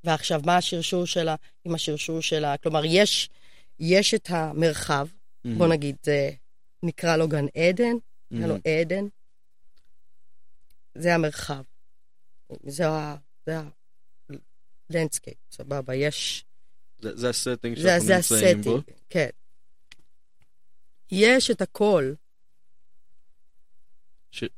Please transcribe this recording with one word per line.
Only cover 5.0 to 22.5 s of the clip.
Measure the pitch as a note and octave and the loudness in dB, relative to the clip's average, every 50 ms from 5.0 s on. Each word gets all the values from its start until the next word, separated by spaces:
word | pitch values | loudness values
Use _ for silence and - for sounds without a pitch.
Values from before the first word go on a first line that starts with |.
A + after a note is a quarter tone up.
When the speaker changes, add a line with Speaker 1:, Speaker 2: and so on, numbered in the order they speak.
| C#3+ E3 - - - - - - - | 0 -2 -6 -14 -16 -16 -18 -10 -6
Speaker 2:
מהמם. | B2 A2+ | -4 2
Speaker 1:
בוא | - F3 | 4 6
נגיד, | E3 E3 D#3 D3 C#3+ C3+ - - | 6 6 4 2 -2 -4 -2 0
זה | - D3 C#3+ C#3 C#3 C#3 - - - - - - - - - - | 0 2 2 2 0 -4 -8 -16 -18 -20 -20 -20 -20 -12 -4 -4
נקרא | E3+ - - - E3 E3 | -4 -4 0 2 2 4
לו | D#3 E3 | 4 4
גן | D#3+ D#3 D3 C#3+ C#3+ - | 4 2 2 0 0 0
עדן, | - E3 F3 F#3 G3+ A#3+ A#3 A#3+ A#3 - - - - - - | 4 4 4 6 4 2 2 2 -2 -4 -10 -16 -16 -14 -8
היה | - A#2 A2 | -4 -2 0
לו | - G#2 | 0 -2
Speaker 2:
מהמם. | F#2+ - D#3 D#3 D#3 | 0 0 0 2 2
Speaker 1:
עדן. | E3+ D#3+ F3+ G3 G3+ G3+ - - - - - - - - - - - - - - - - - - - - - - - - - - - - - - - - - - - - - | 2 2 0 -2 -2 -4 -8 -14 -20 -20 -20 -20 -20 -20 -20 -20 -18 -18 -18 -18 -18 -18 -18 -16 -16 -16 -14 -14 -14 -14 -14 -12 -12 -12 -12 -14 -14 -16 -16 -16 -16 -16 -12
זה | - D#3+ F3 E3+ | 0 2 4 4
המרחב. | E3 D#3 D3+ C#3+ - - - D3 C3+ C3 - - - - - - - - - - - - - - - - - - - - | 6 4 2 0 -4 -6 -6 -6 -8 -8 -14 -16 -16 -18 -18 -18 -20 -20 -20 -20 -20 -18 -16 -16 -16 -14 -14 -16 -12 -12
זה | C#3 C#3 D3 F3 | -10 -2 0 2
ה-, | D#3 D#3 D#3 D3+ D3+ D3 C#3+ - - - - - | 2 2 0 -2 -6 -8 -12 -14 -18 -20 -12 -6
זה | - D#3+ D#3+ | -6 -6 -6
ה-landscape, | D#3 D3 - - - - - - - - - - - - C#3+ C#3 - - - - - - - - - - D#3+ E3+ D#3+ D3+ - - - - - - - - | -6 -10 -14 -18 -20 -20 -20 -18 -18 -18 -16 -16 -14 -14 -14 -14 -14 -16 -18 -18 -16 -16 -16 -16 -12 -4 0 0 0 0 -2 -6 -8 -10 -14 -14 -16 -16
סבבה, | - - B2+ C3+ C#3 C#3+ C3 C3 C3 | -14 -14 -8 -6 -6 -6 -4 -2 -2
יש | C3 C#3+ D3+ C#3+ - - - - - - - - - - - - - - - - - | 0 0 0 0 -2 -4 -4 -6 -6 -10 -14 -16 -16 -16 -16 -16 -16 -16 -16 -14 -10
Speaker 2:
זה, | - A2 - | -8 -8 -6
זה | A2+ A#2+ B2 | -2 -2 0
הסטינג | A#2+ - - C3 B2 A2+ - A#2+ A#2+ | 0 0 -2 -2 -4 -2 -2 -6 -4
Speaker 1:
זה, | C#3+ D#3+ | 4 4
Speaker 2:
שאנחנו | F#3 F3 F3 - | 6 6 6 6
Speaker 1:
זה | - F#3+ | 6 4
Speaker 2:
נמצאים | F3+ E3+ - A#2 A2 G#2+ - G#2 G#2 | 4 6 4 4 6 6 6 6 6
בו. | G#2 B2+ A#2+ | 4 2 2
Speaker 1:
הסטינג, | C#3 D3 - - - - - | 0 0 -4 -16 -20 -18 -2
כן. | - F3+ D3 A#2+ - - - - - - - - - - - - - - - - - - - - - - - - - - - - - - - - - - - - | 0 0 0 0 -2 -10 -16 -16 -16 -18 -18 -18 -20 -20 -20 -20 -18 -18 -18 -18 -18 -20 -20 -20 -20 -20 -20 -20 -20 -20 -18 -18 -18 -16 -18 -18 -18 -18 -10 -4
יש | F#3+ F#3+ G#3 A3+ B3+ C4 - - | 2 6 6 8 8 6 6 4
את | A#3 - | 2 0
הכל. | F#3+ - - - G#3 G#3 G3+ E3+ C#3 C3 D3 - - - - - - - | 0 -4 0 2 4 4 6 4 4 2 -4 -6 -14 -20 -20 -20 -20 -20